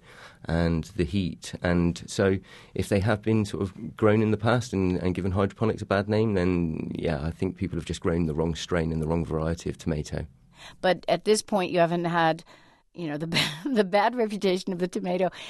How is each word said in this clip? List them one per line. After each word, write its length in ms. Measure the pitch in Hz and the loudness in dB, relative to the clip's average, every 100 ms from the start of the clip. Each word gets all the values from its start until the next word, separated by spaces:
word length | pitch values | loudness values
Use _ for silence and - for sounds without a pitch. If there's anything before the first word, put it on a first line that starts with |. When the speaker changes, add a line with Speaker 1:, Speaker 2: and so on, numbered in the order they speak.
| - - - - | -10 -20 -20 -14
Speaker 1:
and 400 | - 82 85 82 - | -2 2 2 0 -2
the 80 | - | -4
heat. 500 | 78 101 90 - - - | -2 0 -2 -6 -12 -4
And 380 | 90 87 87 85 - | 0 2 2 0 -6
so 320 | - 98 95 - - - | 2 2 2 -4 -20 -12
if 140 | - 92 | -6 0
they 120 | 101 | 2
have 220 | 104 107 | 2 0
been 220 | 110 110 | 2 2
sort 200 | 104 78 | 2 -2
of 320 | 98 - 117 - | -4 -6 -12 2
grown 260 | 107 107 | 4 4
in 80 | 110 | 4
the 60 | 104 | 2
past 360 | 113 123 - | 2 0 0
and, 260 | 98 92 90 | 0 2 2
and 140 | 90 | 0
given 200 | 90 87 | -2 0
hydroponics 500 | 95 98 - 113 - | 2 0 0 -2 -2
a 40 | 104 | 0
bad 220 | 98 101 | 0 2
name, 260 | 107 113 | 2 2
then, 580 | 98 90 87 82 80 - | 2 2 2 0 -2 -6
yeah, 260 | - 87 73 | -4 -2 -2
I 120 | 78 | -2
think 240 | - 95 90 | -2 -4 -2
people 200 | 87 85 | -4 -4
have 100 | 78 | -6
just 160 | 85 | -4
grown 240 | 95 85 82 | 0 2 0
the 80 | |
wrong 200 | 76 82 | 0 -2
strain 380 | 78 - 90 80 | -2 -2 0 0
and 100 | 80 | 0
the 60 | 78 | 0
wrong 160 | 85 | 0
variety 440 | 73 78 78 82 - | 0 -2 -2 -4 -6
of 100 | - | -6
tomato. 500 | 85 76 - 76 76 - _ - - - | -4 -2 -4 -6 -8 -14 _ -20 -20 -4
Speaker 2:
But 240 | 185 170 - | -2 -2 0
at 160 | 180 | 0
this 180 | - 214 | 2 0
point, 300 | - 202 180 | 2 -2 0
you 80 | 180 | 2
haven't 240 | 170 175 | 2 2
had, 400 | 170 170 160 165 - - - _ _ | 0 2 2 0 -6 -20 -20 _ _
you 140 | - 165 | -10 -8
know, 80 | 147 | -6
the 100 | 165 | -2
ba-, 240 | 160 151 | -2 -2
<laughs> 100 | 147 | -4
the 180 | 294 233 | -2 0
bad 320 | 196 202 220 | 2 4 2
reputation 580 | 247 220 208 196 185 202 | 2 -2 0 0 0 -2
of 60 | 175 | -4
the 80 | 180 | -4
tomato 420 | 214 185 180 180 - | -4 -2 0 -2 -4